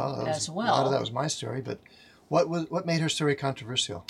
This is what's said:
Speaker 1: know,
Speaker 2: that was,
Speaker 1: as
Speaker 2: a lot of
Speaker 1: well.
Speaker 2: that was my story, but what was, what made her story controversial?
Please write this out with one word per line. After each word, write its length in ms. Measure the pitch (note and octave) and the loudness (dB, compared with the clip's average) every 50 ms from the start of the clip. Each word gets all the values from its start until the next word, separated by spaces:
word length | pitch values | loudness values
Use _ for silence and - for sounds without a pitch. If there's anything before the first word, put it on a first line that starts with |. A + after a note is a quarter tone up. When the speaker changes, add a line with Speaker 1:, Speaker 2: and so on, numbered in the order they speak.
| B2 C#3 C3+ | 0 -2 -2
Speaker 1:
know, 40 | A#2+ | -2
Speaker 2:
that 80 | A#2 - | -2 -2
was, 80 | D#3 | -2
Speaker 1:
as 120 | - - E3 | -2 -4 -4
Speaker 2:
a 40 | D#3+ | -4
lot 160 | F#3+ A#3 A3 | -2 2 4
of 140 | D#3 C3 C3+ | 4 4 4
Speaker 1:
well. 60 | C3+ C3+ | 4 2
Speaker 2:
that 80 | B2 | 2
was 100 | A#2 A2+ A#2 | 0 -2 -2
my 140 | B2+ D3 D#3 | -2 -2 -2
story, 340 | - - A#2+ A#2 A#2+ C3+ B2 | -2 -4 -4 -4 -4 -4 -4
but 160 | A#2+ A2+ - - - - - - - - - - - | -6 -6 -8 -10 -16 -20 -20 -20 -20 -20 -20 -6 0
what 200 | D3+ E3 F3 D#3+ | 2 2 4 4
was, 220 | E3+ E3+ D#3+ - | 0 -2 -2 -2
what 140 | D#3+ F3+ F3+ | -2 -2 0
made 140 | F3 E3 D#3+ | 2 2 2
her 80 | E3 D3+ | 2 2
story 260 | - - D#3 D3 C#3+ | 0 2 2 2 2
controversial? 720 | C#3+ C#3+ C3+ C3 - A2+ A2 B2+ - - - - - - - | 2 0 -2 -2 -4 -6 -4 -2 -2 -2 -2 -4 -8 -10 -12